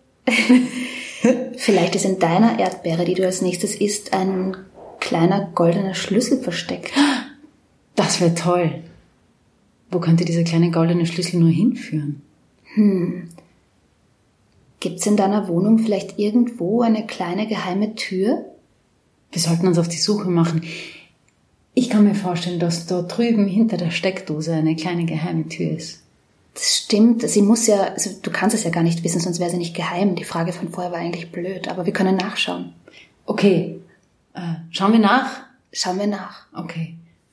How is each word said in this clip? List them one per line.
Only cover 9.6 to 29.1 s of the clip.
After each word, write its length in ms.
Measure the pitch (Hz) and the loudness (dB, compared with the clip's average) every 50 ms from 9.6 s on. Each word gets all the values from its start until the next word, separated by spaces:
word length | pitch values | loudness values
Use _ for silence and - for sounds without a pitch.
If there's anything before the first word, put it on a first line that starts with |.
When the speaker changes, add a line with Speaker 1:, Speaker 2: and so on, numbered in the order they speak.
| _ _ _ _ _ - | _ _ _ _ _ -6
Speaker 1:
Wo 80 | 185 175 | -4 -2
könnte 240 | 165 165 165 170 170 | 2 4 4 4 4
dieser 200 | 160 165 170 165 | 2 0 0 0
kleine 280 | 165 165 165 170 170 | 2 2 2 2 4
goldene 340 | 165 165 165 170 170 175 170 | 4 2 2 2 2 2 0
Schlüssel 340 | 165 - - 175 - - 175 | 0 -2 -4 -4 -2 2 4
nur 100 | 165 165 | 4 4
hinführen? 720 | 165 - 214 269 - - - - 160 156 147 147 143 - - _ _ _ _ _ _ _ _ - - | 4 4 2 2 0 -2 -6 -6 -6 -4 -4 -6 -8 -10 -14 _ _ _ _ _ _ _ _ -6 2
Speaker 2:
Hm. 540 | 220 208 202 190 180 175 180 175 180 - - - - _ _ _ _ _ _ _ _ _ _ _ _ _ _ _ _ _ _ _ _ _ _ _ _ _ _ _ - | 4 4 4 4 2 0 -2 -4 -8 -12 -16 -18 -20 _ _ _ _ _ _ _ _ _ _ _ _ _ _ _ _ _ _ _ _ _ _ _ _ _ _ _ -8
Gibt's 260 | - 180 170 - - | -8 -6 -6 -2 0
in 100 | 214 208 | 0 2
deiner 300 | 202 196 196 208 214 - | 2 2 2 0 0 -2
Wohnung 320 | 180 170 175 196 214 226 220 | 0 0 0 4 4 4 4
vielleicht 400 | 226 226 202 190 - - - - | 4 2 0 -2 -2 -6 -4 -2
irgendwo 640 | 208 214 214 247 240 240 - - 170 175 214 240 240 | -2 2 2 2 2 0 -2 -6 -4 0 0 2 2
eine 220 | 226 220 214 214 | 2 2 0 -2
kleine 420 | - - - 185 175 175 202 214 | -8 -6 -6 -6 -4 -2 -4 -4
geheime 480 | 214 214 180 170 180 180 196 214 208 - | -4 -4 -6 -4 -4 -2 -2 -2 -2 -4
Tür? 500 | - - - 190 185 196 220 294 - - - - _ _ _ _ _ _ _ _ _ _ _ _ _ _ - | -6 -8 -4 -2 0 0 0 0 -2 -4 -10 -18 _ _ _ _ _ _ _ _ _ _ _ _ _ _ -10
Speaker 1:
Wir 100 | - 170 | -6 -4
sollten 260 | - 165 165 170 180 | 0 0 0 2 2
uns 100 | 185 170 170 | 2 2 2
auf 100 | 170 170 | 2 0
die 80 | - | -2
Suche 320 | - - - 208 208 - 185 | -4 -2 -2 -2 0 0 0
machen. 320 | 175 170 165 165 160 160 - - - - - - - - - _ _ _ _ _ _ _ _ _ _ _ _ _ - | 2 2 2 2 0 -2 -4 -6 -12 -14 -14 -16 -18 -20 -20 _ _ _ _ _ _ _ _ _ _ _ _ _ -2
Ich 160 | 262 247 - | -2 0 2
kann 140 | 208 214 208 | 4 6 6
mir 100 | 202 185 | 6 4
vorstellen, 440 | - - 180 170 170 - 180 180 165 | 2 -2 -2 -4 -2 -4 -4 -4 -2
dass 260 | 170 170 165 - - | -2 -2 -2 -4 -4
dort 320 | - 190 180 170 175 - | -4 -4 -4 -4 -4 -2
drüben 300 | - 233 233 233 208 202 | -2 0 2 2 2 2
hinter 300 | 196 175 208 226 220 196 | 2 2 2 2 2 0
der 140 | 170 175 165 | -2 -4 -4
Steckdose 600 | - - - 190 190 190 - - 151 151 156 165 165 | -4 -2 -2 -2 -4 -4 -6 -6 -6 -4 -2 -2 0
eine 220 | 160 156 156 160 | 2 2 0 0
kleine 300 | 160 - 185 175 170 170 | 0 -2 -4 -2 -2 -2
geheime 420 | 165 165 151 156 170 165 165 151 | -2 -2 -4 -4 -2 -2 -4 -4
Tür 240 | 160 - - 170 156 | -4 -6 -4 -4 -4
ist. 320 | 156 160 - - - - _ _ _ _ _ _ _ _ _ _ - | -4 -6 -8 -12 -16 -18 _ _ _ _ _ _ _ _ _ _ -10
Speaker 2:
Das 240 | - - - - | -6 -2 -2 -2
stimmt. 440 | - - - - 202 220 240 233 226 - - | -2 0 2 4 6 6 6 6 4 0 0
Sie 120 | - 208 | 4 4
muss 260 | 202 202 233 226 - | 6 6 4 4 4
ja, 160 | - 208 196 190 - - | 4 4 4 2 0 -2
also 160 | - - 196 - - | -6 -6 -6 -6 -8
du 100 | - - | -8 -6
kannst 240 | - - 190 202 - | -4 0 0 0 0
es 80 | - - | 0 -2
ja 60 | 170 | 0
gar 140 | 170 175 165 | 0 2 2
nicht 200 | 170 165 - - | 2 2 0 -2
wissen, 160 | 170 | -2